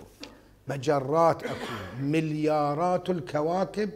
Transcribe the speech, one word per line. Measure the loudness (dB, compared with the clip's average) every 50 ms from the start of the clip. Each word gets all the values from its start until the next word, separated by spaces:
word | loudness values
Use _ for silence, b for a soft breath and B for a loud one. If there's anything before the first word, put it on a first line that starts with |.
| -18 -18 -20 -20 B B B B B B B -12 -8 -8
مجرات | -6 -2 0 0 0 2 0 2 4 6 6 6 4 2 -2
أكو، | -6 -6 -6 -8 -8 -8 -8 -10 -10 -8 -4
مليارات | -2 0 2 2 0 0 0 0 2 2 2 2 2 2 2 0 2 2 0 0 0 -2
الكواكب | -2 -2 -2 -2 -2 0 0 2 2 0 0 -2 -2 -2 -4 -4 -4